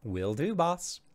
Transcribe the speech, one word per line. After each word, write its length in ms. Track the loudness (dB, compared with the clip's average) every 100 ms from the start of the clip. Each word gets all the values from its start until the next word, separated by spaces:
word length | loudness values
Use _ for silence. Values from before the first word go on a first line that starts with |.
Will 320 | -4 -2 0
do, 200 | 0 0
boss. 460 | 2 2 2 -4 -10 -12